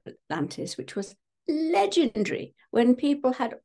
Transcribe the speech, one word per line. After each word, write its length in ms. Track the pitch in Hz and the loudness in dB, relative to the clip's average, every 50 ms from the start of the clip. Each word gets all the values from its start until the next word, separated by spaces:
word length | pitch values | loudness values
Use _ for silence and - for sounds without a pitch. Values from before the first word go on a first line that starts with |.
| - - - - _ - | -14 -16 -18 -16 _ -8
Atlantis, 480 | 151 165 143 180 - - 151 180 - - | -4 -4 -4 -4 -6 -8 -10 -8 -8 -10
which 180 | 127 - - | -10 -8 -8
was 200 | 202 196 - - _ _ _ _ _ _ - | -8 -8 -8 -10 _ _ _ _ _ _ -2
legendary, 1040 | 311 302 320 320 349 403 403 392 392 349 320 240 - 214 208 156 - - - - - _ _ _ | -2 0 0 2 2 2 2 2 4 2 2 2 2 -2 -2 -2 -2 -4 -8 -10 -14 _ _ _
when 260 | - 226 240 240 247 | 2 4 6 6 4
people 380 | 247 - 285 285 285 - 254 254 | 4 2 0 0 2 2 0 0
had 220 | - 262 226 - - - | 0 -2 -4 -4 -8 -16